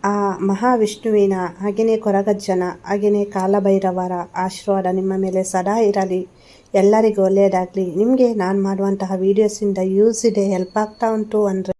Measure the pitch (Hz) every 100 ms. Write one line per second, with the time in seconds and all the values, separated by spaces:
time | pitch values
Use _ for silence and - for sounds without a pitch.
0 | 196 208 202 185 196 196 247 247 214 208
1 | 226 208 196 190 175 175 202 202 226 220
2 | 220 196 202 190 - 180 180 - - 202
3 | 208 208 202 202 185 202 196 196 190 180
4 | 180 180 175 - 185 - - 196 185 185
5 | 190 190 190 185 185 185 180 220 220 202
6 | 190 180 180 _ - - _ 202 196 214
7 | 220 208 190 196 196 185 180 190 185 165
8 | 226 262 247 220 185 196 196 196 196 196
9 | 185 190 190 202 214 208 208 185 185 190
10 | 220 226 233 196 196 185 185 214 214 214
11 | 226 220 214 214 208 190 185